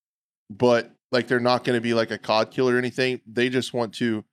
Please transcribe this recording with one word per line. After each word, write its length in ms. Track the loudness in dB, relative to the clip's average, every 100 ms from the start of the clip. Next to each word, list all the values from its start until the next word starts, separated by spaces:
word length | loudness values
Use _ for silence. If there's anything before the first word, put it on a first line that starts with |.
| _ _ _ _ -20
but, 440 | 0 4 4 0 _ _
like, 140 | -2 0
they're 120 | 0
not 220 | 2 2
gonna 160 | 0 -2
be, 140 | 0
like, 160 | 0 -2
a 80 | -4
cod 320 | 0 0 0
killer 240 | 0 0 0
or 20 |
anything. 420 | -2 -2 -2 -4 -6
They 220 | -2 0
just 240 | 0 -4
want 180 | -4 -6 -2
to, 280 | -2 -2 -8